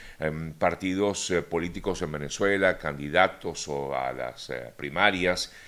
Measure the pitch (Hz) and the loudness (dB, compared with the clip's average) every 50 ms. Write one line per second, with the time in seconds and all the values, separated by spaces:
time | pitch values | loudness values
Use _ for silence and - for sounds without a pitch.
0 | - - - - 80 78 78 78 80 80 78 - 95 87 82 - 95 92 92 95 | -18 -18 -8 -4 -4 -2 -2 -4 -6 -8 -2 2 2 2 2 2 0 0 2 2
1 | 101 101 95 - - - 90 85 82 - 85 85 87 87 - 98 - 101 87 - | 2 2 0 -2 -2 0 0 0 0 0 -2 -2 -2 -2 -6 -4 -4 -4 -2 -2
2 | 87 76 76 73 73 71 - - 101 98 101 98 95 92 87 - 82 76 71 71 | -4 -4 -4 -6 -6 -6 -2 0 2 2 4 4 4 4 2 2 -4 -6 -4 -4
3 | 73 73 76 90 95 95 - - - 90 78 - - 78 71 69 69 69 67 65 | -4 2 6 6 6 6 4 -4 -8 -6 -6 -6 -6 -4 -4 -4 -2 -2 -2 -2
4 | 65 64 64 64 62 62 - - - - 65 62 60 60 - - 71 69 71 87 | -2 -4 -4 -4 -6 -8 -8 -12 -10 -8 -8 -8 -8 -12 -10 -10 -8 -4 2 4
5 | 101 104 95 90 90 90 90 - - - - - - | 4 4 4 4 2 2 2 0 -4 -8 -12 -18 -20